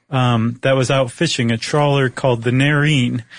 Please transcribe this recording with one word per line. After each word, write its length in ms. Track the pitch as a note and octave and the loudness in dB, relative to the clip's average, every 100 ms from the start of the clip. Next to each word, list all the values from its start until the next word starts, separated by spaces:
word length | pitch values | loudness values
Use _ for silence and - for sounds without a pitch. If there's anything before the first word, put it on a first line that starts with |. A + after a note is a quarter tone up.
| _ | _
um, 500 | C3+ B2 A#2 A2+ A#2+ | 0 2 2 0 -2
that 140 | C3+ C3+ | 0 0
was 160 | B2 | 2
out 200 | C#3 B2 | 0 0
fishing, 380 | - E3+ - A#2 | -2 -4 -2 -2
a 60 | A2+ | -2
trawler 520 | - D3+ D3 C#3 C3 | -2 0 2 2 0
called 340 | - C3+ A#2+ | 0 0 0
the 80 | A#2 | 0
Nerine, 720 | B2+ C#3+ D3 D3 D3 B2 B2 - | 0 2 2 2 2 0 -4 -10